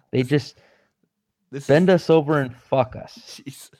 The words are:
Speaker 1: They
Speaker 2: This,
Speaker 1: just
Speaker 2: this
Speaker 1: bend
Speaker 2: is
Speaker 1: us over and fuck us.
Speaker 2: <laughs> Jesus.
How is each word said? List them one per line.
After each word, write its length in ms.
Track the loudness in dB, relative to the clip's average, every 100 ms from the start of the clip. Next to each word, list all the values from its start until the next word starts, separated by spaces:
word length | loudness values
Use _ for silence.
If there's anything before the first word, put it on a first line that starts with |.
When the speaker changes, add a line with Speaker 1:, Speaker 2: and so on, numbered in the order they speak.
| _
Speaker 1:
They 100 | -6
Speaker 2:
This, 80 | -2
Speaker 1:
just 280 | -2 -4 -18 _ _ _ _ _ _ _ _ _
Speaker 2:
this 160 | -10 0
Speaker 1:
bend 240 | 2 4
Speaker 2:
is 60 | 2
Speaker 1:
us 60 | 4
over 280 | 2 2 -2
and 160 | -4 -10
fuck 400 | -6 -2 -2 -6
us. 460 | -20 -20 -20 -20
Speaker 2:
<laughs> 0 |
Jesus. 280 | -20 -20 -20 _